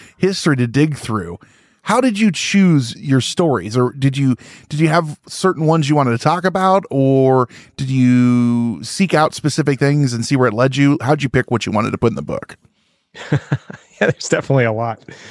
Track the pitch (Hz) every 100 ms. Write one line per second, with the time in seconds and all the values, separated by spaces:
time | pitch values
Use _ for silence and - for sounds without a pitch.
0 | - _ 185 190 170 135 123 135 156 127
1 | - 107 85 87 - _ _ _ - 226
2 | 262 202 214 156 - 202 185 151 117 -
3 | 147 135 - - 170 120 92 123 123 139
4 | 139 135 135 120 - - - 147 160 165
5 | 156 - - - 185 190 156 165 143 151
6 | 131 117 151 170 185 185 190 196 - 139
7 | 135 135 131 131 123 - - - 135 131
8 | 123 123 123 123 120 120 117 85 113 -
9 | 190 151 156 - 151 - 143 139 143 147
10 | 139 120 117 139 123 107 135 131 143 143
11 | 120 151 135 131 - 117 - 104 110 113
12 | 117 104 76 - - - _ _ _ _
13 | _ - - 147 - 139 - - _ _
14 | 208 - - 165 - 139 117 110 117 113
15 | - - -